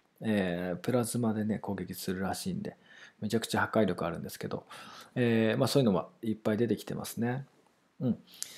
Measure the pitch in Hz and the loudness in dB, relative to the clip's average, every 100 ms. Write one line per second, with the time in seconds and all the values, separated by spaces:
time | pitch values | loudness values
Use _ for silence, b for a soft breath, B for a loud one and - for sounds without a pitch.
0 | _ - 110 104 90 87 90 87 - 123 | _ -6 0 2 2 0 -2 -4 0 2
1 | 113 123 117 107 107 101 - 95 90 92 | 2 0 0 0 0 -2 -2 -6 -6 -8
2 | - 92 95 85 92 87 - - b b | -4 -2 -2 -4 -4 -4 -6 -10 b b
3 | b b 107 113 - 104 - 113 98 87 | b b -2 -2 0 -2 2 2 2 0
4 | 85 82 - - - - - B B B | -4 -4 -8 -8 -8 -8 -10 B B B
5 | B 127 120 113 110 120 131 143 120 90 | B 0 4 4 4 4 4 6 6 4
6 | - - 110 107 110 107 117 104 - - | 0 -6 -4 -2 2 2 2 0 -2 -8
7 | - - 117 131 135 _ _ _ _ - | -6 -4 -2 -2 -8 _ _ _ _ -4
8 | 170 - - B B | -2 -2 -6 B B